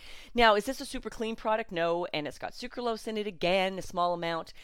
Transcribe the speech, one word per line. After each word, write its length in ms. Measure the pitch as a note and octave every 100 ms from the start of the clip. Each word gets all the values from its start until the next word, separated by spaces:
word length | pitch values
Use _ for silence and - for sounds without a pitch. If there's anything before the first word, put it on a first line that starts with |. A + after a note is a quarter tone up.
| - - -
Now, 220 | A#3+ A3+ G#3
is 80 |
this 160 | C4 C4
a 60 | C#4
super 220 | B3+ A3
clean 280 | - A3 A3+
product? 340 | A3+ A3 A3
No, 380 | E3+ E3+ E3+ F3+
and 140 | D3+ D3
it's 140 | -
got 120 | -
sucralose 540 | - B3 B3+ A#3+ A3 A3+
in 100 | A3
it 120 | G#3
again, 500 | D#3+ F3 F#3+ F#3+ F#3+
a 40 |
small 300 | - F3+ F3
amount. 400 | E3+ E3+ E3 E3+ -